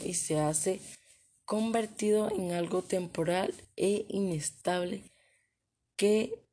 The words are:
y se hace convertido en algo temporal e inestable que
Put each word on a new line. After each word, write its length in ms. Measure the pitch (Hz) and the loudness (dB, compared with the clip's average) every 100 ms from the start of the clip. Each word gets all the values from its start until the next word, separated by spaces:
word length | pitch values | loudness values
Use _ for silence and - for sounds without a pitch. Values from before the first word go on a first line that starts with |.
| - | -4
y 80 | |
se 260 | 175 - 156 | -4 -2 0
hace 400 | 151 156 190 196 - - _ - _ _ | 2 0 0 -4 -6 -20 _ -20 _ _
convertido 880 | - 214 226 233 214 - 208 214 214 | -4 -2 0 0 -2 -2 2 4 2
en 220 | 392 180 | 0 -2
algo 280 | 175 175 185 | -2 0 -2
temporal 720 | - 185 175 - 160 180 269 - - - | 0 -2 -2 -2 0 0 0 -4 -10 -2
e 300 | 185 202 - | 0 0 -2
inestable 960 | 190 196 156 147 - - 180 180 190 - _ _ _ _ _ _ _ _ - | -2 -2 -2 -4 -4 -2 0 -2 -6 -12 _ _ _ _ _ _ _ _ 2
que 480 | 202 214 220 - - | 4 6 2 -4 -12